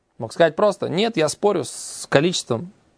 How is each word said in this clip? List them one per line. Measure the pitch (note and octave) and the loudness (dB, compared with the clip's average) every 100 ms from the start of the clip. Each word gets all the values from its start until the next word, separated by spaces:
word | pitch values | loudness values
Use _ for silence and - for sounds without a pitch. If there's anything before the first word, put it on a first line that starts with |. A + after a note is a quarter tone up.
| _ - | _ -12
Мог | A2+ | -10
сказать | - E3 D3+ | 2 2 4
просто: | G#3 F3+ A#2+ | 2 2 -2
«Нет, | D3+ A3+ A3+ | 0 0 2
я | D3+ | 0
спорю | - G#3 G3 B2 | 2 0 0 -4
с | - - - - | -10 -14 -14 0
количеством, | C#3 E3 F3 - A#2 F3+ - _ | 2 2 0 -4 -4 -6 -16 _